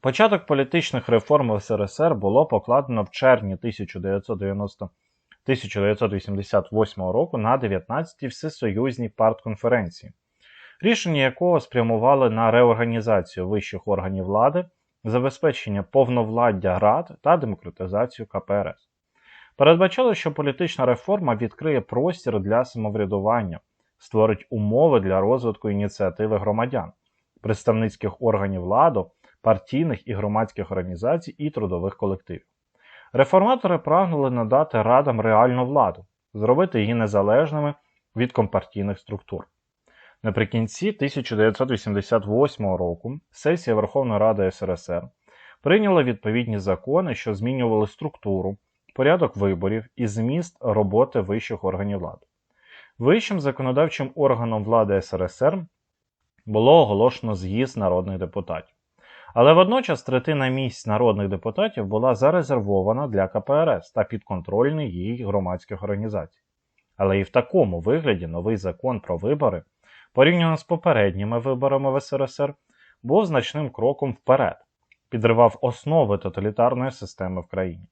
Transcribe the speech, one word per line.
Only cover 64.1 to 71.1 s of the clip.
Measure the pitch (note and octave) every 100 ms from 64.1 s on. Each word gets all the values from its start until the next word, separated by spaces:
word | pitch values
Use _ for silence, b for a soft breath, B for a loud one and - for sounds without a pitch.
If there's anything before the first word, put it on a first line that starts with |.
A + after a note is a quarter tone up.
| A2 _ F#2+ E2+ G2+ C3 D#3 C#3
їй | F2 F#2 A#2+
громадських | G#2+ G2+ F2+ F2+ _ F#2
організацій. | G2+ G2+ A2 G#2 D#2 _ _ _ _ _ _ _
Але | G2 G2
і |
в | F#2+
такому | B2+ A#2+ F#3+ A#2+ F2
вигляді | E2+ D3+ D3+ F#2+ E2+
новий | E2 F#2+ A2
закон | F#2+ E2+ B2+ A#2
про | - F2
вибори, | G2+ D3 C#3 F2 - _ b b b
порівняно | - C#3 F3 E3 D#3
з |
попередніми | - E3+ F3 B2+ G2+